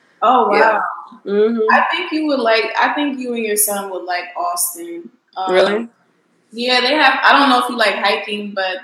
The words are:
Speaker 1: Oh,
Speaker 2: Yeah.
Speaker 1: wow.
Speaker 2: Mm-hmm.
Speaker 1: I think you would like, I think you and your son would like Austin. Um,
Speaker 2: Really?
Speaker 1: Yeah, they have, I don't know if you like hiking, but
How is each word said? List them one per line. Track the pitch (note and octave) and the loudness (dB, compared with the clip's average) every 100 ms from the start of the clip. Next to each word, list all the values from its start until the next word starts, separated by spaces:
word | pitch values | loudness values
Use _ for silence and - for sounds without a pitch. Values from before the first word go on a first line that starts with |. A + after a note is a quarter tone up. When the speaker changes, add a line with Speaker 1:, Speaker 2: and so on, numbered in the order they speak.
| _ _ | _ _
Speaker 1:
Oh, | A3 B3+ G#3 | 2 4 4
Speaker 2:
Yeah. | G3+ A3 G3+ | 4 4 2
Speaker 1:
wow. | - - - - - | -4 -8 -14 -14 -4
Speaker 2:
Mm-hmm. | G3+ G#3+ A#3 A3 | 2 2 2 2
Speaker 1:
I | A#3+ - | 4 2
think | D#4 F4+ | -2 -4
you | D#4 D4+ | -4 -2
would | C4+ | 0
like, | A3+ A3 G#3+ - | 2 2 0 0
I | B3 | 0
think | C#4+ D4 B3+ | 0 -4 -4
you | B3 | -6
and | A#3 | -4
your | G#3+ G#3 | -4 0
son | G#3 G3+ G3 | -2 -2 -6
would | F#3 F3 | -8 -6
like | F3 F3 E3+ | -6 -6 -6
Austin. | F3 F3 - E3+ E3+ E3+ - - _ F#3 | -6 -4 -6 -6 -12 -14 -16 -20 _ -8
Um, | F#3+ | 0
Speaker 2:
Really? | F#3 G3 G#3 A#3 _ _ _ _ _ _ | 2 2 0 -6 _ _ _ _ _ _
Speaker 1:
Yeah, | A3 B3 B3+ | -8 0 0
they | B3 | 2
have, | D4+ C#4 C4 | 4 2 4
I | G#3 B3 | 4 4
don't | C4+ | 4
know | B3 | 2
if | B3 | 0
you | A#3+ | 0
like | G#3 G3+ | 0 0
hiking, | G3+ G#3+ G#3+ G#3 G#3 | -2 -2 -4 -8 -6
but | G3 F#3+ F#3 | -6 -4 -6